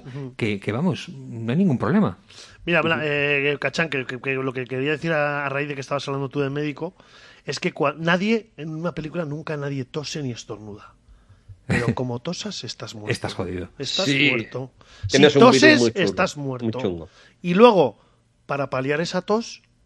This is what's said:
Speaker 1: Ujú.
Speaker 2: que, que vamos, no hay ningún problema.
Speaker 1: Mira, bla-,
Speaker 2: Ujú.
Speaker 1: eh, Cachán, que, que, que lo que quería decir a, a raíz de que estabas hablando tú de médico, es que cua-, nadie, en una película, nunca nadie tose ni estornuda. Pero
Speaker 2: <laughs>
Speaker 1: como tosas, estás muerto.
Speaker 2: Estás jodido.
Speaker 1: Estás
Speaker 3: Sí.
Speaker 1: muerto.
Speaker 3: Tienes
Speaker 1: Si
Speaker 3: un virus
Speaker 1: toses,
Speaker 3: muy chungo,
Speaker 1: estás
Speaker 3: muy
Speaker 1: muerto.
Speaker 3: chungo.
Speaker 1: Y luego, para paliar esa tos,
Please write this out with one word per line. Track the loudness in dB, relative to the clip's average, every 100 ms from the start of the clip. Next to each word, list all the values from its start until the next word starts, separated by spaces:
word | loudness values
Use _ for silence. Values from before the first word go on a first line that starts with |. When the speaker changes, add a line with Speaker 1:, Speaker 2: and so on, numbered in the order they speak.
| -6
Speaker 1:
Ujú. | -12 -12 -6
Speaker 2:
que, | -4 -4
que | -4
vamos, | -2 -2 -2 -8
no | -14 -12 -8 -2
hay | 2
ningún | 2 2
problema. | 2 2 0 -2 -14 -20 -20 -12
Speaker 1:
Mira, | -2 2
bla-, | 2 0
Speaker 2:
Ujú. | 0
Speaker 1:
eh, | 0 0 0 0 -2
Cachán, | -2 -2 -2
que, | -4 -6
que, | -6
que | -4 -4
lo | -4
que | -6 -6
quería | -4 -2
decir | -2 0
a, | 0 0 0 -4
a |
raíz | -4 -4
de |
que | -6
estabas | -6 -6 -4
hablando | -6 -4
tú | -2
de | -2
médico, | -2 -6 -6 -10 -12 -20 -20 -20 -16
es | -10 -6
que | -6
cua-, | 0 0 0
nadie, | 0 2 2 0 -2 -12
en | -10
una | -6 -6
película, | -6 -8 -8 -6
nunca | -8 -8 -6
nadie | -6 -6
tose | -6 -8 -8 -6
ni | -6
estornuda. | -8 -12 -14 -14 -16 -18 _ _ -20 _ _ -20 -12 -2
Pero | 0 0
Speaker 2:
<laughs> | -2
Speaker 1:
como | -4 -6
tosas, | -8 -8 -10 -10
estás | -12 -12 -14
muerto. | -8 -6
Speaker 2:
Estás | -4 -6
jodido. | -6 -6 -8 -10 -10
Speaker 1:
Estás | -6 -2 0
Speaker 3:
Sí. | 2 2
Speaker 1:
muerto. | 0 -4 -10 -12 _ -20 -12 0
Speaker 3:
Tienes | 6 8
Speaker 1:
Si | 10
Speaker 3:
un | 8
virus | 10
Speaker 1:
toses, | 8 8
Speaker 3:
muy | 6
chungo, | 2 0
Speaker 1:
estás | 0 -2 -4
Speaker 3:
muy | -8 -4
Speaker 1:
muerto. | -4 -2
Speaker 3:
chungo. | -4 -4 -10 -20 -20 _
Speaker 1:
Y | 0 8
luego, | 8 8 2 0 _ _ _ _ -6
para | -4 -2
paliar | -2 -2 -2
esa | -2 -4
tos, | 0 -2 -2 -12 _ _